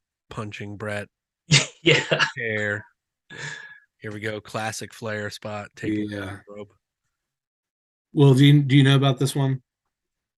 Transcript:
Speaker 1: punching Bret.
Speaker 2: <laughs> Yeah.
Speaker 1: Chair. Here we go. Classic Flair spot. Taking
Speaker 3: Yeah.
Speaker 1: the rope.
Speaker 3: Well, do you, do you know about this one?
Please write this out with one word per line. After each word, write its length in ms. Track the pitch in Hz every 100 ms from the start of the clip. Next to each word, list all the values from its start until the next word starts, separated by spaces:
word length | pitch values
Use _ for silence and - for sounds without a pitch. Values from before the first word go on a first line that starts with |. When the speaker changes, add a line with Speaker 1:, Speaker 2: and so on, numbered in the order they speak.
| _ _ _
Speaker 1:
punching 480 | - 107 - 101 101
Bret. 320 | 107 104 101 _ _ _ _
Speaker 2:
<laughs> 340 | 147 - -
Yeah. 200 | - - - - - -
Speaker 1:
Chair. 480 | 117 107 104 104 - _ _ _ _ - - - - - _ _
Here 140 | 110
we 80 | 104
go. 180 | 107 107
Classic 520 | - 113 110 107 107
Flair 380 | - 113 107 104
spot. 380 | - 107 104 101 -
Taking 340 | 107 107 104
Speaker 3:
Yeah. 100 | 104
Speaker 1:
the 200 | 98 98 -
rope. 240 | 104 101 _ _ _ _ _ _ _ _ _ _ _ _ _ _
Speaker 3:
Well, 220 | 156 139
do 100 | 127
you, 180 | 143 147
do 140 | 143 139
you 60 |
know 140 | 135 139
about 220 | 139 131
this 160 | 139
one? 280 | 147 135 131 - _ _ _ _ _ _